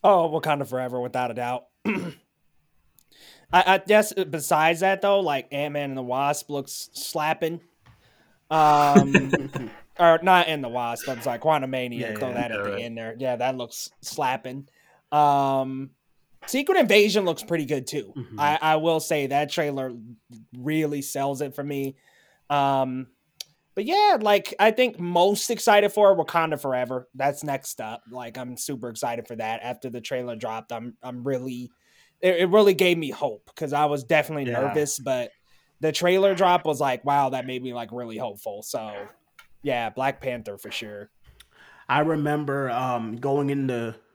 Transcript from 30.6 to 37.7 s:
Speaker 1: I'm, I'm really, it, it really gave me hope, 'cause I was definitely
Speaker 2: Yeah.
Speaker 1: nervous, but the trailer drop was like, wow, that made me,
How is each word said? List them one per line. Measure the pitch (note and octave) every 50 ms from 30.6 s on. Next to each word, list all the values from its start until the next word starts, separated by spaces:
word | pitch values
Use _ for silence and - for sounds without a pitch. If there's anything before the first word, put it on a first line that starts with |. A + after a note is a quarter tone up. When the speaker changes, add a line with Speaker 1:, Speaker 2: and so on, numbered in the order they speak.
| A2 _ A#2+
Speaker 1:
I'm, | A2+ A#2 A#2+ A2+ _
I'm | - B2+ B2 B2 A#2+
really, | C#3 C3+ B2+ B2+ C3+ B2 B2 B2 A#2+ _ _ _ _ _ _ _ _ _ _
it, | - F3+ F#3 E3+
it | F#3 F3
really | F3+ A3 G#3 G3+ F#3+
gave | D3+ F#3 F3+ F3
me | E3 D#3 C3+
hope, | A#2+ - D3+ C3 G#2+ G#2 _ - _
'cause | - D#3+ C#3+
I | C#3+ D3 D3+
was | D3 D3 C#3 B2+
definitely | A#2 D#3+ D3+ D3 - D#3+ D3 C#3 B2
Speaker 2:
Yeah. | A#2 A#2+
Speaker 1:
nervous, | C3+ C#3 G2+ D3+ D3 C#3+ - -
but | C3+ C#3 C3 B2 A#2+ A#2 _ _ _ _ _ _ _ _ _ _
the | D3+ D#3 D3
trailer | - F3 F3 F#3 F#3+ F#3+ G3 G3
drop | F3 G3 F3+ F3+ F3 -
was | D#3+ D3 C3
like, | C#3+ C3+ B2+ B2 -
wow, | C#3+ C#3+ C#3+ C#3 C3
that | C3 C3 B2
made | C3 B2+ B2+ B2+
me, | B2+